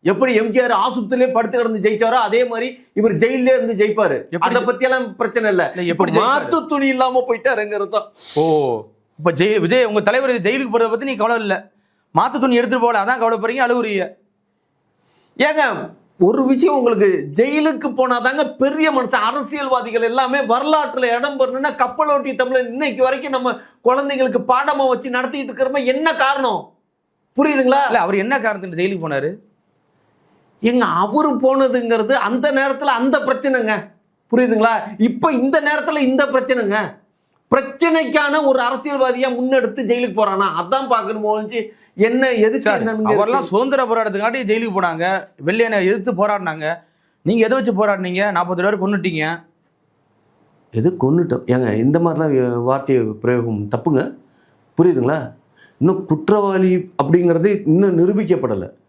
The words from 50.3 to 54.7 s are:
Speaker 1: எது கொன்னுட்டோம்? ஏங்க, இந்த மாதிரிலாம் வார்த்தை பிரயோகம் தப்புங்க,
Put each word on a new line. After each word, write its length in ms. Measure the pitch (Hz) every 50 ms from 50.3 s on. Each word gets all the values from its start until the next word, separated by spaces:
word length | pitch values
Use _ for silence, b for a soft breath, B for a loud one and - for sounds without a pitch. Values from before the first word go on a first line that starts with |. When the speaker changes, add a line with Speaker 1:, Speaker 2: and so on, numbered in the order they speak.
| _ _ _ _ _ _ _ _
Speaker 1:
எது 240 | - 113 113 170 180 110
கொன்னுட்டோம்? 420 | 123 131 147 170 175 - 123 - -
ஏங்க, 280 | - 123 127 127 113 104
இந்த 260 | 107 117 135 151 170
மாதிரிலாம் 640 | 170 175 214 151 160 156 139 131 127 123 120 120 120
வார்த்தை 320 | 123 131 135 135 - 135
பிரயோகம் 720 | 127 113 107 107 104 107 117 123 120 117 117 113 104 104 104 107
தப்புங்க, 400 | 117 - 175 151 131 147 - - - _ b b b b b b b b b